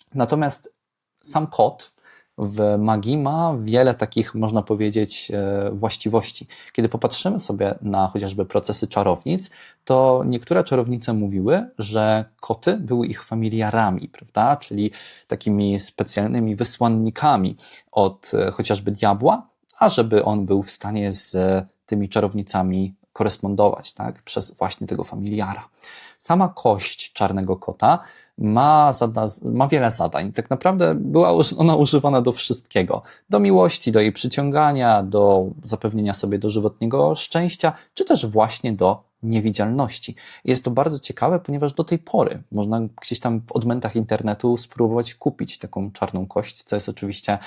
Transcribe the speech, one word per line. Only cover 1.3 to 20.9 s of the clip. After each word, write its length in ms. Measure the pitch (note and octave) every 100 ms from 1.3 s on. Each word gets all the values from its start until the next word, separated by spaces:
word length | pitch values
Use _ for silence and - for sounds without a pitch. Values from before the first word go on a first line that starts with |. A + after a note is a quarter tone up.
| D#3 D#3
kot 500 | - A#2 - - _ _ _ _ -
w 400 | G2+ G#2 G#2 G#2
magii 380 | G#2+ G#2+ G#2 D3
ma 380 | C#3 D#3+ E3+ C3
wiele 340 | G#2+ A#2+ C3
takich, 420 | A#2 G#2+ A#2+ - A2
można 260 | G#2+ A2
powiedzieć, 680 | G2+ G#2+ G#2+ A2 G#2 - -
e, 400 | G2+ G2 G2+ G2+
właściwości. 760 | G2+ A2 - A2 A2+ - - - - -
Kiedy 160 | - A2+
popatrzymy 500 | A#2+ A2+ - F#3 G#3+
sobie 360 | - G2+ G2 G2
na 260 | G#2 F#2+ F#2+
chociażby 380 | G2+ G2 G2 F#2
procesy 420 | G#2 - G#2 A2
czarownic, 600 | G2+ G2 F2 - F#3 - - - _ -
to 380 | C3 C3 B2+ B2+
niektóre 380 | A#2+ - F3
czarownice 500 | F3 B2+ A#2+ A#2+ A#2+
mówiły, 560 | A2 G2+ G2 G#2 F#3 A#3+ -
że 480 | G#2 G#2+ G#2+ A2 A2 _
koty 380 | - A#2 F3 G#3+
były 300 | B2 A#2+ A2+
ich 160 | G#2+
familiarami, 840 | - A2+ A2 A2 G#2+ A2+ G#2 F#2 -
prawda? 460 | - - G#2 A#2+ C#3+
Czyli 360 | - G2+ G#2 - - - -
takimi 520 | A2 A2 G2+ G2+ G2+
specjalnymi 760 | - - G2+ G2+ G#2+ B2 A2 G#2
wysłannikami 1000 | A#2 - A#2 A2 A2 - D3 A2+ F#2 - - - _
od, 400 | G#2+ F#2+ F#2+ -
e, 180 | G#2 G2
chociażby 400 | - - G2+ G2+
diabła, 560 | G2+ G#2 G#2 D3 A#3+ - _ _ -
ażeby 440 | G#3+ - A2 G#2+
on 220 | G#2 G#2 F#2+
był 180 | G2
w 80 | G2
stanie 420 | - G2+